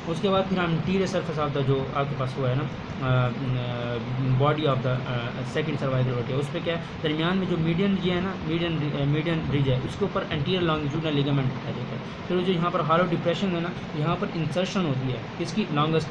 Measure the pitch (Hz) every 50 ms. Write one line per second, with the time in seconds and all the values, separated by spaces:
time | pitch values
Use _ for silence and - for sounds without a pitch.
0 | - 156 165 - - 196 190 190 190 196 185 185 175 165 165 156 160 185 190 196
1 | 185 - - 175 147 165 151 151 147 143 131 143 135 135 139 135 135 - - 143
2 | 139 143 - - 131 127 - 143 135 123 123 139 156 - - - - - - -
3 | 135 127 127 127 123 123 120 - 135 127 127 123 123 123 123 120 120 120 120 117
4 | 113 123 127 127 135 131 131 127 143 147 147 151 151 143 131 117 120 127 127 127
5 | 127 131 123 120 117 120 - 131 127 - - 160 151 160 - - 123 127 131 127
6 | 127 127 123 123 117 120 127 139 143 - - 170 - 175 165 165 - - - -
7 | 165 151 151 156 160 175 185 190 185 170 175 160 160 165 165 170 202 202 196 175
8 | 165 180 180 175 185 190 185 - 160 156 165 170 170 170 160 143 143 143 143 143
9 | 139 143 147 156 156 170 165 160 156 139 131 147 135 131 123 127 - 113 - -
10 | 202 175 - 196 - - 170 151 139 180 185 180 175 165 156 151 151 139 143 165
11 | 160 156 147 143 139 143 139 139 131 127 127 - - 123 123 - - - - -
12 | - - - - - - 180 185 175 190 185 165 165 175 175 180 156 147 160 170
13 | 185 175 170 143 - 170 170 - 202 190 175 170 170 175 - - - - - 151
14 | 151 165 180 175 202 175 - 170 151 151 - 180 190 190 - 196 180 151 131 127
15 | 131 131 120 113 - - - - 170 - - 214 196 160 151 147 151 160 160 156
16 | 156 -